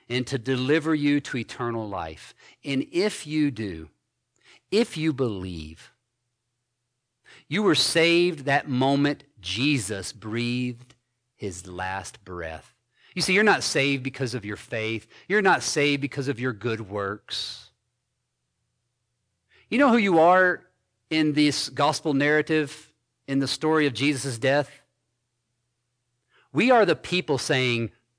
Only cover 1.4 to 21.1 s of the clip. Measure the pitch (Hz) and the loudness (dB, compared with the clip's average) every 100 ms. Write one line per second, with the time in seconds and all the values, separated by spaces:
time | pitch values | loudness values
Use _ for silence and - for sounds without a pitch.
1.4 | 113 - 120 113 107 95 80 78 - - | -8 -6 -6 -4 -6 -8 -8 -12 -18 -20
2.4 | - _ 143 135 - 170 208 - 147 156 | -20 _ -6 -4 -2 -2 -2 -4 -6 -2
3.4 | 147 110 104 82 80 _ _ _ _ _ | -2 -2 -8 -8 -14 _ _ _ _ _
4.4 | _ - - 202 240 160 156 135 123 98 | _ -20 -2 0 0 0 -2 0 -2 -2
5.4 | 92 87 76 80 - _ _ _ _ _ | -8 -10 -12 -16 -20 _ _ _ _ _
6.4 | _ _ _ _ _ _ _ _ _ - | _ _ _ _ _ _ _ _ _ -20
7.4 | - 170 208 147 - 170 170 170 175 151 | -6 0 2 2 2 2 4 4 4 0
8.4 | 135 139 - 127 135 143 143 147 - _ | 0 0 0 0 2 4 2 0 -10 _
9.4 | 87 98 147 139 95 101 92 104 107 113 | -10 -2 0 0 -2 -6 -8 -12 -8 -4
10.4 | 120 123 123 120 - _ _ _ _ - | -2 -2 -4 -8 -16 _ _ _ _ -10
11.4 | 98 87 90 90 92 95 92 - - 87 | -10 -10 -12 -8 -6 -6 -10 -18 -14 -10
12.4 | 82 80 - _ _ _ _ 180 185 185 | -10 -12 -16 _ _ _ _ -6 0 2
13.4 | 214 156 - 156 139 139 127 - 127 120 | 4 2 2 0 0 0 -4 -6 -6 -4
14.4 | 104 104 - 117 110 113 - - - 208 | -8 -10 -8 -6 -4 -6 -10 -20 -2 0
15.4 | 190 147 - 156 147 143 135 143 135 117 | 2 2 0 0 2 0 -2 -6 -6 -4
16.4 | 127 104 120 110 98 104 98 104 - - | -4 -4 -4 -4 -6 -6 -4 -6 -10 -10
17.4 | - - - _ _ _ _ _ _ _ | -10 -12 -20 _ _ _ _ _ _ _
18.4 | _ _ _ _ _ _ _ _ _ _ | _ _ _ _ _ _ _ _ _ _
19.4 | _ _ - 240 285 233 202 165 165 185 | _ _ -4 2 4 4 4 6 8 8
20.4 | 185 175 _ _ _ _ - | 4 2 _ _ _ _ -4